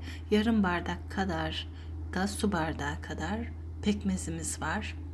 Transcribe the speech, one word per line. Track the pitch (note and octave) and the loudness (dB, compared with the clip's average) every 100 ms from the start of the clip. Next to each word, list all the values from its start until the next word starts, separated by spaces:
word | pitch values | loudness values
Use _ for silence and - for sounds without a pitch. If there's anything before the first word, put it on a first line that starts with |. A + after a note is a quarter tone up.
| - - - | -4 -8 4
yarım | G#3 A3 A3 | 4 6 6
bardak | F#3 F3 E3+ F3 - | 6 4 0 -4 -2
kadar | - F#3+ D#3+ D#3+ - - - - - - | -2 0 2 0 -2 -6 -8 -8 -6 -2
da | F3+ G3+ | 0 0
su | - G#3 | 2 2
bardağı | F3 D#3+ C3+ C#3+ D#3+ | 2 0 0 -2 -4
kadar | - D3+ D#3+ A3 A#3+ - - - | -6 -4 -2 -2 -4 -8 -8 -2
pekmezimiz | G#3 G#3 G3 F#3 - E3 D#3 - | 2 2 2 0 0 -4 -4 -2
var. | D3+ F#3+ - - - | -2 -2 -2 -6 -8